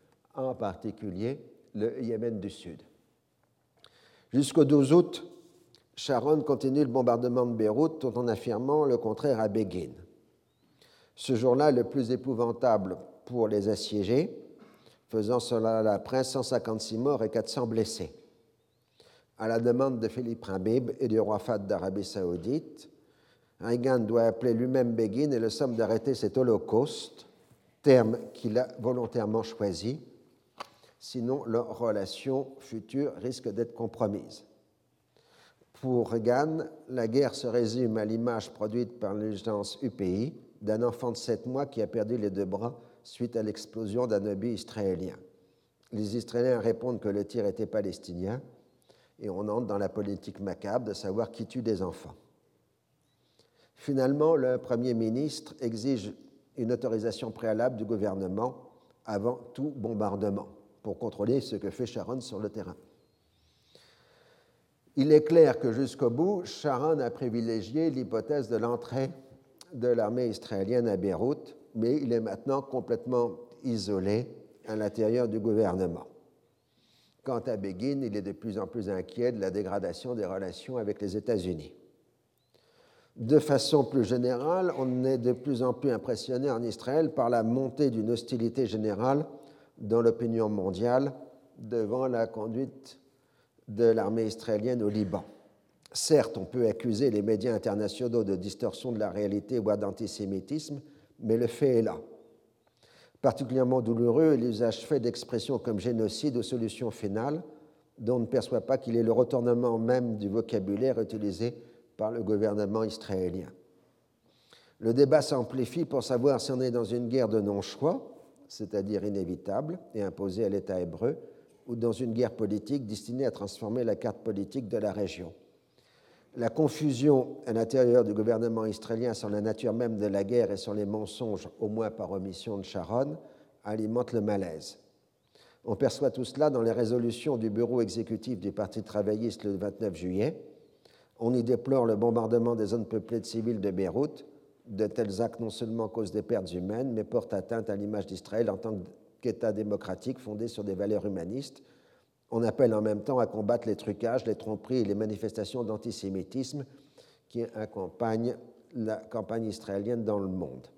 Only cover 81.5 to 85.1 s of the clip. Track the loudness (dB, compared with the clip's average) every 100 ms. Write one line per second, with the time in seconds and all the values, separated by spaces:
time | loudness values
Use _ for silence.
81.5 | -6 -8 -18 -20 _ _ _ _ _ _
82.5 | _ _ _ _ _ _ -6 4 4 6
83.5 | 2 4 4 4 2 2 2 2 0 0
84.5 | 2 0 0 0 0 2